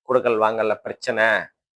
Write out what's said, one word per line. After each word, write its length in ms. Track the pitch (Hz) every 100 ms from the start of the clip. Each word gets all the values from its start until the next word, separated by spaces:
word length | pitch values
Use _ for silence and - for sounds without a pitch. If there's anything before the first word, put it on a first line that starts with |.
கொடுக்கல் 360 | - 127 123 110
வாங்கல 360 | 110 113 110
பிரச்சனை, 500 | 104 104 - - 113 110 101 85 _ _